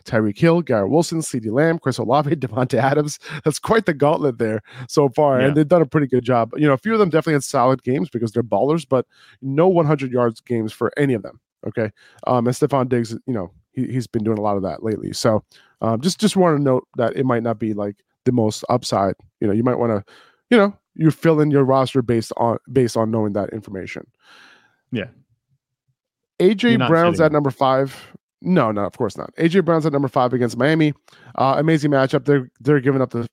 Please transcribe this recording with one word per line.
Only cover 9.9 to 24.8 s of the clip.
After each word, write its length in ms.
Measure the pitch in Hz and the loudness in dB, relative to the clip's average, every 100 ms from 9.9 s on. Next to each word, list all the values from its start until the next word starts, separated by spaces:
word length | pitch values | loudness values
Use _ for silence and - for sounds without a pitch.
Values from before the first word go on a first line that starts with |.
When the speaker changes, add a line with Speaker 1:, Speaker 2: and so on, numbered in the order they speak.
| 147 135 | 0 0
Speaker 1:
yards 260 | 123 120 113 | 0 0 -2
games 320 | - 120 107 | -4 -4 -4
for 180 | - 113 - | -4 -4 0
any 180 | 143 113 | 0 -2
of 60 | |
them. 200 | - - _ _ - | -6 -18 _ _ -10
Okay, 240 | 120 107 - _ _ - | -6 -6 -8 _ _ -2
um, 200 | 123 117 | 0 0
and 80 | 123 | 0
Stefon 320 | 147 139 123 | 0 0 0
Diggs, 240 | 123 110 113 - | -2 -4 -8 -8
you 80 | |
know, 180 | 117 90 _ _ | -6 -8 _ _
he, 140 | - 123 | -8 -6
he's 200 | 127 110 | -6 -6
been 160 | 117 | -4
doing 140 | 107 107 | -2 -2
a 40 | |
lot 140 | 104 101 | -2 -2
of 80 | |
that 200 | 92 76 | -4 -6
lately. 280 | 110 104 50 | -6 -6 -8
So, 320 | - 120 107 - _ _ - | -2 0 0 -2 _ _ -6
um, 180 | 110 113 | -4 -2
just, 180 | 165 - | -2 0
just 200 | 220 190 | 0 2
wanna 220 | 180 143 | 2 2
note 280 | 139 127 - - | 2 0 -2 -4
that 220 | 113 - | -2 0
it 80 | 127 | 0
might 180 | 120 | 0
not 160 | 117 107 | -2 -4
be, 140 | 110 | -4
like, 240 | 104 101 101 _ _ - | -4 -8 -10 _ _ -2
the 60 | |
most 300 | 123 107 - - | 0 0 -2 -4
upside. 460 | 120 - 107 98 - _ - | -4 -2 0 0 -4 _ -6
You 60 | 104 | -2
know, 60 | |
you 100 | 104 | 0
might 120 | 127 123 | 0 0
wanna, 260 | 117 104 - - _ _ - | -2 -2 -6 -20 _ _ 0
you 80 | 240 | 2
know, 160 | 202 - _ - | 2 -2 _ -2
you 140 | 160 | 0
fill 280 | - 165 156 | 2 2 2
in 100 | 151 | 4
your 120 | 139 131 | 2 4
roster 360 | 135 127 135 | 2 2 0
based 300 | 117 117 - - | 0 -2 -2 -2
on, 200 | 117 110 - | -2 -2 -2
based 240 | 131 120 117 | 0 0 0
on 140 | 110 | 0
knowing 200 | 113 107 | 0 -2
that 160 | 101 95 | -4 -6
information. 540 | 110 101 98 90 - - _ _ - - _ _ _ | -8 -12 -12 -12 -14 -18 _ _ -20 -20 _ _ _